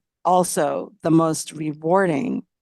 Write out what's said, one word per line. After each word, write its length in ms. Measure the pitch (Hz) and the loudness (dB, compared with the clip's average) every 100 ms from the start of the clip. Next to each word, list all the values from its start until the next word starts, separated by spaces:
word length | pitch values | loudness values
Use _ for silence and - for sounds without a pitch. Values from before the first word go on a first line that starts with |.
| _ _ | _ _
also 680 | - 180 180 - 147 139 - - | 0 2 2 0 -2 -2 -8 -8
the 80 | - | 0
most 420 | 165 165 156 - | 2 4 0 -6
rewarding 920 | 151 156 151 156 185 190 143 127 135 - _ | -10 -8 -6 0 2 2 0 -2 -6 -8 _